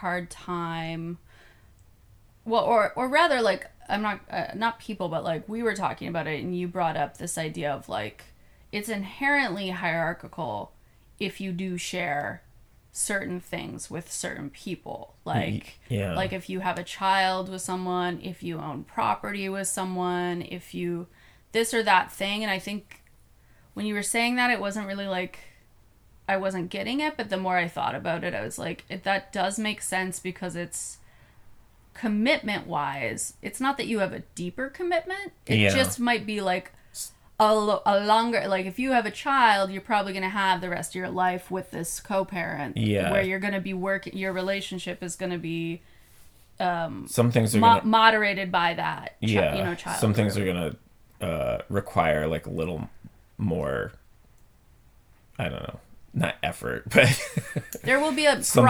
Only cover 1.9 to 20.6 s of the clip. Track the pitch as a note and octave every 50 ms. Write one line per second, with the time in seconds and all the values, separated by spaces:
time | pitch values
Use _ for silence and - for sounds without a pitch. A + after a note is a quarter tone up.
1.9 | - - - - - - - - - _ _ A3 A3+ A3 - - A#3 A3 G#3 -
2.9 | - A3+ B3+ B3+ C#4 D4+ E4+ E4 C#4+ B3 A3+ G#3 F#3 - - - - - - -
3.9 | G3 G#3+ G#3+ G#3+ G3 F#3+ - - - F#3 - - - G3 A3+ A#3 A3+ - - -
4.9 | G#3+ - F#3 E3+ D#3+ D#3 - F3+ E3 - - - G#3+ A#3 A#3+ A3 G3+ G3+ F#3 -
5.9 | - - - - E3+ E3+ C#3+ D#3 D#3 C#3 - F3+ F3+ F3 F3+ F3 F3 F#3 F3 D#3+
6.9 | D3+ D3 C#3+ C#3 - - E3+ D#3+ - E3+ D#3+ D#3 D#3 E3+ D3+ D3 C#3 - - -
7.9 | - G#2+ - - - - - - - - - - - - - - - G#3 G#3 A3+
8.9 | A3 G3 G3 G3 - - C#4 C#4 C#4+ C#4+ C4+ G#3 F3 G3+ G3 F#3 F3+ F3 F#3 E3+
9.9 | E3 E3+ D#3+ D#3+ E3+ - - D#3 - - F3 A#2+ G#2 G2+ - - - - - _
10.9 | _ _ _ - - - G#3+ F#3 - - F#3+ G3 F3+ E3+ F#3+ F#3 F3+ F3 - -
11.9 | - F3+ F3 D#3+ C#3+ C#3+ - G2+ D#3+ F3 - - - - - - _ _ _ _
12.9 | - - - - G#3 G3 - - F3 F3+ - - - E3+ - - - E3 - -
13.9 | - E3 E3+ - - - - F3 - - C#3+ C#3 - - - G3 E3+ - - -
14.9 | A#2 - - - - _ - D#3 D#3+ A2+ E2+ E2+ G#2 - - - - - - -
15.9 | B2 G2+ G2 F#2 E2+ F2+ F#2+ F#2+ F#3+ F#3+ - - F#3 F#3 F#3+ F#3 - - - -
16.9 | - - G3 F#3+ G3 G3 F#3+ F#3 F#3+ F#3 F#3 F#3+ F#3+ F#3 - - F#3 F#3 F#3 F3+
17.9 | F3+ F3+ F3+ F3+ F3 F3 - F#3+ E3+ - F#3 E3+ E3 D#3 D3 D#3 C#3 - - -
18.9 | - A#3 A3 G#3+ G#3 - - G#3 G3+ G3+ G3 F#3+ F#3+ G3 F#3+ F#3+ - G3 F#3+ F#3
19.9 | F#3 F3+ F3+ F3+ F3+ F3+ F3+ F3+ F3 F3 - - E3 F3+